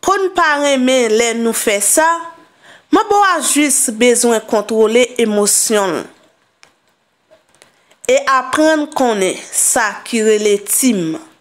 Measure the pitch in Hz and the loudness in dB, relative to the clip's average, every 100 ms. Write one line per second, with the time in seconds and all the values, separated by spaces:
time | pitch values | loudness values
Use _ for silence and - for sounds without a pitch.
0 | - 392 381 370 330 285 285 269 254 262 | 0 0 0 0 0 2 0 2 2 2
1 | 233 214 233 226 233 220 - 202 202 - | 2 2 0 0 -2 -2 -2 -2 0 2
2 | 320 339 339 - - _ - - _ 339 | 2 0 -6 -18 -20 _ -20 -20 _ 0
3 | 427 403 392 339 254 277 294 - - 220 | 2 2 2 0 -2 0 0 0 -2 2
4 | 247 240 240 226 220 220 208 220 214 226 | 2 4 2 0 0 -2 -2 2 2 4
5 | 247 254 233 208 202 - - 214 196 147 | 0 0 0 0 0 0 0 0 0 -4
6 | - _ _ _ _ _ _ _ _ _ | -8 _ _ _ _ _ _ _ _ _
7 | _ _ _ _ _ _ - _ _ _ | _ _ _ _ _ _ -20 _ _ _
8 | - 262 277 262 254 - 311 311 294 - | -2 -2 2 -2 0 0 2 2 -2 -2
9 | 254 214 185 - - - - 262 214 202 | -2 0 -2 -4 -8 -4 -2 0 -2 -6
10 | - 233 214 214 208 202 202 - 262 208 | -6 -2 2 2 2 -2 -2 -2 0 0
11 | 160 160 - _ | -4 -8 -12 _